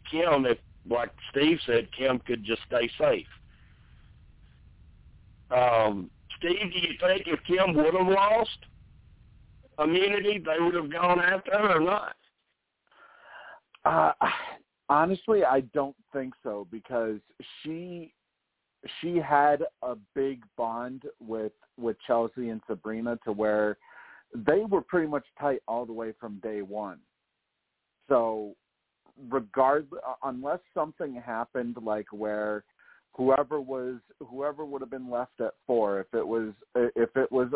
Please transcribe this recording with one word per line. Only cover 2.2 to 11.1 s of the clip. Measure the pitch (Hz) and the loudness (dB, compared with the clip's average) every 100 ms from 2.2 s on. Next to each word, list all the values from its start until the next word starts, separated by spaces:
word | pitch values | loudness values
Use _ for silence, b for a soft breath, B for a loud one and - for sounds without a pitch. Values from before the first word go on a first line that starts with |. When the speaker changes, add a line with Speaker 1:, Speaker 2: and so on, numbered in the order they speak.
Speaker 1:
could | - 117 | -2 -6
just | 104 113 - | -2 -6 -2
stay | 123 117 - | -2 -2 0
safe. | 151 107 - - - b b b b b b b - - - - - - - - - - - - - | 2 2 -2 -20 -20 b b b b b b b -20 -20 -20 -20 -20 -20 -20 -20 -20 -20 -20 -20 -2
Um, | 123 123 113 110 101 87 _ - - | 2 4 6 4 0 -8 _ -20 -8
Steve, | 170 190 196 | -2 -2 -2
do | 180 | -4
you | 170 - | -4 0
think | 180 190 175 | 0 0 0
if | 156 - | -4 0
Kim | 185 190 | 2 4
would | 156 156 | 4 4
have | 185 185 | 4 4
lost | 196 202 226 220 - - - - - - - - - - - - - | 4 6 4 2 -6 -20 -20 -20 -20 -20 -20 -20 -20 -20 -20 -18 -2
immunity, | 151 175 202 202 202 208 | 2 4 2 2 0 -2
they | 160 160 | -2 0
would | 170 | 2
have | 175 147 | 0 -4
gone | 170 180 | 0 2